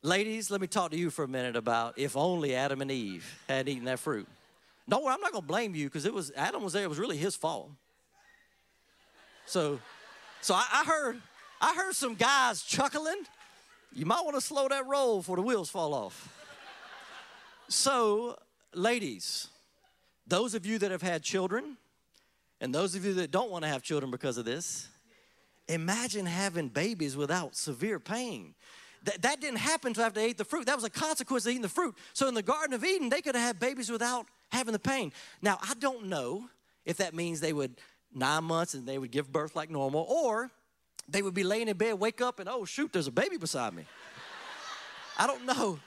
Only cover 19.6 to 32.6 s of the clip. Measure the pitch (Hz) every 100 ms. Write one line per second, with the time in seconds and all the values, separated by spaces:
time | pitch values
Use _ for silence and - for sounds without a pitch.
19.6 | _ _ _ _ _ _ - 180 240 208
20.6 | 180 220 196 185 180 165 156 190 185 214
21.6 | 302 269 _ _ _ _ _ _ _ _
22.6 | 127 139 190 185 190 185 165 175 240 175
23.6 | 156 139 - 151 135 123 143 120 113 135
24.6 | 165 - - - _ _ _ _ _ _
25.6 | - 165 165 214 240 208 180 170 196 170
26.6 | 143 113 190 214 151 135 143 175 151 -
27.6 | - 123 196 190 - 220 247 143 82 -
28.6 | - - - - 202 196 233 285 285 233
29.6 | 226 311 262 226 233 208 226 233 208 330
30.6 | 247 277 220 - 311 311 254 262 208 254
31.6 | 208 - 349 - - - 269 233 196 302